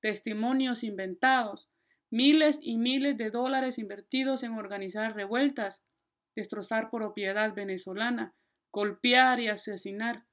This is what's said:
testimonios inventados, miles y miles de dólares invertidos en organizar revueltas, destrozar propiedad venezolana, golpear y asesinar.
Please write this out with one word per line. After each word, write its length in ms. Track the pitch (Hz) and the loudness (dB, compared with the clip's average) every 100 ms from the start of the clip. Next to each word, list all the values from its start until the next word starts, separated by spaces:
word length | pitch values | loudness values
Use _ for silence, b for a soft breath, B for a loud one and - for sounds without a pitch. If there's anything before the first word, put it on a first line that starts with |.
testimonios 840 | 214 208 - 214 226 262 262 240 | -2 -2 -4 -4 0 0 0 -2
inventados, 840 | 226 196 190 180 262 262 220 202 _ _ _ _ _ | -6 -6 -8 0 4 4 2 -6 _ _ _ _ _
miles 500 | 226 269 311 302 302 | 4 6 8 6 4
y 140 | - 226 | -2 0
miles 400 | 240 269 277 247 | 2 2 2 0
de 140 | 220 | -2
dólares 480 | 226 254 269 262 247 | -2 0 0 -2 -4
invertidos 640 | 214 202 - 262 262 262 | -8 -10 -4 0 0 0
en 100 | 240 | -4
organizar 640 | 226 208 196 190 196 220 214 | -6 -6 -6 -6 -4 -4 -4
revueltas, 680 | 196 233 285 269 202 - _ _ _ _ _ - | -2 2 2 0 -6 -8 _ _ _ _ _ -10
destrozar 540 | 208 214 190 220 226 | -8 -8 -4 -2 -2
propiedad 640 | 233 214 208 202 196 214 | -4 -6 -4 -4 0 -2
venezolana, 800 | 196 202 185 185 190 233 240 226 _ _ _ _ | -2 -6 -6 -6 -4 -2 -2 -6 _ _ _ _
golpear 680 | 202 208 190 247 247 262 247 | -4 -4 0 4 6 6 4
y 80 | 226 | 0
asesinar. 760 | 208 - 202 190 196 226 233 _ | -4 -6 -8 -8 -6 -6 -6 _